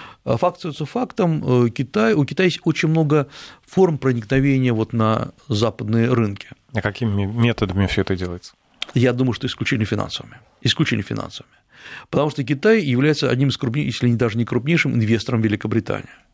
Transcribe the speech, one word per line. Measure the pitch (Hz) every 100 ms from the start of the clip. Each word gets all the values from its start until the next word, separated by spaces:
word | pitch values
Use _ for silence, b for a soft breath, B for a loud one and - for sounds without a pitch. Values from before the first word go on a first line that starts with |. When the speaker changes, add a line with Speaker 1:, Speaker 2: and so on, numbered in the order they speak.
| B B
Speaker 1:
э, | - 113
факт | 180 175
остается | 175 139
фактом. | 151 233 254 - 180 156 139 127 120
Э, |
Китай, | 113 123 208 220
у | 196
Китая | 143 -
есть | 185 -
очень | - 156 160
много | 160 156 151 139 B B B _
форм | - 185 147
проникновения | 135 120 107 135 139 135 127
вот | 113 110
на | 117 110 110 - - -
западные | 104 113 - 107 113 117
рынки. | 123 110 101 - - _
Speaker 2:
А | 113
какими | 107 98 117 101
методами | 98 117 117 113 104 92 95
все | -
это | 95
делается? | 92 90 87 - _ _ _ -
Speaker 1:
Я | - 123
думаю, | 120 127
что | 113 131
исключительно | - 139 131 107
финансовыми. | 104 95 - - - _ _
Исключительно | - - 147 113
финансовыми. | 101 110 - - - _ _ B B B B
Потому | - 147
что | 143
Китай | 135 143 214 226
является | 151 123 143 147 135
одним | 123 139
из | -
крупней-, | 123 131 147
если | 110 123
не | 117
даже | 120 107
не |
крупнейшим | 117 123 127 170 139
инвестором | 120 107 117 101 120
Великобритании. | 110 104 110 113 104 104 - - _